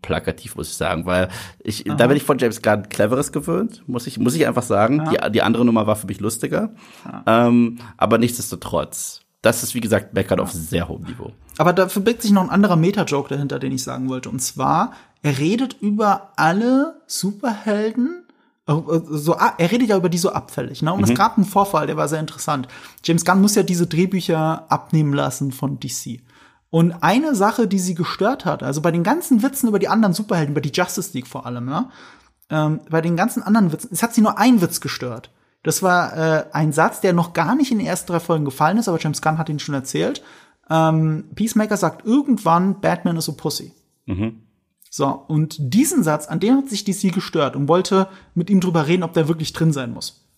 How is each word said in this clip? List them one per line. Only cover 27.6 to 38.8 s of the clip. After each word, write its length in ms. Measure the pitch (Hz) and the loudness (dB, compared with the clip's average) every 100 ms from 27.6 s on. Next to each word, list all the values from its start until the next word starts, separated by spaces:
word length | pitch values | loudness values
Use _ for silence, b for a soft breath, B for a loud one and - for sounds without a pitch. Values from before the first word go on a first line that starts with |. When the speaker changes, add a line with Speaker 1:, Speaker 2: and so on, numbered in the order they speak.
| 220 | 0
Speaker 2:
die 140 | 196 | 0
sie 140 | 180 | -2
gestört 500 | 170 160 - 196 277 | -4 -4 0 -2 0
hat, 180 | 180 151 | -4 -4
also 180 | 131 143 | -4 -2
bei 120 | 165 | 0
den 100 | 165 | 0
ganzen 400 | 170 302 - 240 | 0 0 2 2
Witzen 260 | 262 277 233 | 2 0 0
über 100 | 202 | 0
die 80 | 190 | 2
anderen 260 | 202 214 | 2 2
Superhelden, 380 | 170 208 180 147 | 0 0 -2 0
über 60 | 147 | -2
die 100 | 139 | -2
Justice 380 | 131 180 - 180 | -2 -2 -4 -8
League 120 | 131 120 | -10 -10
vor 200 | 135 120 | -12 -10
allem, 180 | 123 | -10
ne? 240 | 120 156 262 B B B B _ _ | -6 -6 -6 B B B B _ _
Ähm, 320 | 156 151 156 - | -2 0 -2 -2
bei 120 | 160 | -2
den 160 | 165 170 | 0 0
ganzen 260 | 220 233 | 0 -2
anderen 300 | 190 220 185 | 2 4 4
Witzen, 180 | 156 - | 0 -8
es 100 | 175 | -4
hat 120 | 226 | 0
sie 60 | 226 | 4
nur 180 | 208 - | 2 4
ein 220 | 226 240 | 4 6
Witz 200 | 175 - | 4 -2
gestört. 500 | 135 - 127 117 - _ _ _ | -8 -8 -8 -10 -16 _ _ _
Das 200 | 151 156 | -4 0
war, 340 | 185 180 147 - | 2 2 2 -2
äh, 280 | 160 156 - | 0 0 0
ein 200 | 151 156 | 0 0
Satz, 280 | 151 170 - | 2 2 2
der 120 | 196 | 0
noch 200 | 175 170 | 2 0
gar 220 | - 165 | -2 0
nicht 160 | 262 277 | 2 2
in 80 | 220 | 0
den 80 | 160 | -2
ersten 240 | 180 - | -4 -2
drei 80 | 170 | -4
Folgen 240 | 165 165 | 0 0
gefallen 340 | 143 131 156 | 0 0 2
ist, 100 | 208 | 2